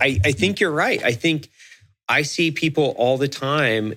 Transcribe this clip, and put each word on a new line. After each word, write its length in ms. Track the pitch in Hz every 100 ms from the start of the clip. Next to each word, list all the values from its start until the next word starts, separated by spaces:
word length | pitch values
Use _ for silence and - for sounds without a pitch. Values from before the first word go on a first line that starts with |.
I, 200 | 135 131
I 80 | 151
think 280 | 139 185 202
you're 120 | 190
right. 300 | 151 214 -
I 100 | -
think 360 | 117 165 156 - _ - - _ _ -
I 140 | 127
see 280 | 151 - 165
people 440 | 147 160 147 139 -
all 180 | 123 131
the 120 | 139
time 680 | - 135 151 131 110 107